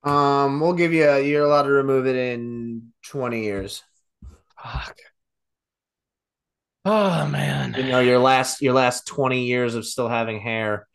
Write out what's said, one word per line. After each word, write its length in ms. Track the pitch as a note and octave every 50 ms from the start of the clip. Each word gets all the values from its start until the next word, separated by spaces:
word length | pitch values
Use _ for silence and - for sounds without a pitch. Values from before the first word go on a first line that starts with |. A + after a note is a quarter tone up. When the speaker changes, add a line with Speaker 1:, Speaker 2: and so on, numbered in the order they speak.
| -
Speaker 1:
Um, 560 | C#3+ C#3+ D3 C#3+ C#3+ C#3 C#3 C#3 C3+ C#3 D3
we'll 140 | D#3 F3 F3+
give 200 | E3+ F3 E3 E3
you 120 | D#3+ D#3 D3
a, 100 | C#3+ C#3
you're 240 | C#3 C#3+ D3 D3 D3
allowed 200 | D3 D3 D3 C#3+
to 80 | C#3
remove 360 | C#3 C#3 C3+ C3+ C3+ C3 B2+
it 80 | C3 B2+
in 800 | B2+ B2+ B2 B2 A#2+ A#2+ A#2+ A#2+ A#2+ A#2 A#2 A#2 A2+ A#2 A#2 _ _ -
twenty 400 | - - C#3 B2+ A#2+ A#2 A2+ A2
years. 400 | G#2 G2+ G2 F#2+ G2 - - _ _ _ _ _ _ _ _ - - - _ _ _ _ -
Speaker 2:
Fuck. 360 | - - - - - - - _ - _ _ _ _ _ _ _ _ _ _ _ _ _ _ _ _ _ _ _ _ _ _ _ _ _ _ _ _ _ _ _ _ _ _ _ _
Oh, 420 | F#3+ G#3+ G#3+ G3+ F#3+ E3+ D#3 D3
man. 460 | D3 D3 C#3 - C#3 C#3 C#3 C3 B2 A#2
Speaker 1:
You 60 | C3 C3
know, 160 | C3 B2+ B2+
your 200 | B2+ B2 B2 B2
last, 420 | B2 C3 C3 B2+ A#2+ - - -
your 120 | C#3+ C3 B2
last 320 | C3 B2+ B2 B2 - -
twenty 380 | - - - C3+ B2+ B2+ B2+ B2
years 300 | B2 B2 B2 B2 A#2 A#2
of 100 | A#2 A2
still 220 | - - - A#2+
having 320 | A2+ A#2+ A#2 A2+ A2+ A2 G#2+
hair 480 | A2 A#2+ A2+ A2+ A2 G#2+ G#2 G#2 - _